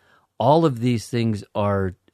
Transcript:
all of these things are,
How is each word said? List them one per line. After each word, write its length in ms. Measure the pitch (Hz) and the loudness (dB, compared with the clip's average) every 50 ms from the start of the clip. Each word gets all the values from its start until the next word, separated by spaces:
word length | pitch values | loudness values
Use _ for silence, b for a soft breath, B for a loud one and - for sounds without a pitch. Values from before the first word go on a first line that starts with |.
| b b b b b b _ - | b b b b b b _ 0
all 280 | 110 127 147 165 165 | 2 4 4 4 4
of 140 | 160 127 117 | 2 0 0
these 280 | 117 123 123 113 - - | -2 -2 -2 -2 -4 -4
things 340 | - 120 113 113 110 98 - - - | -4 -2 -2 -2 -2 -4 -6 -8 -6
are, 400 | 107 104 101 101 98 95 92 90 - _ _ | -2 -2 0 0 0 -2 -4 -6 -10 _ _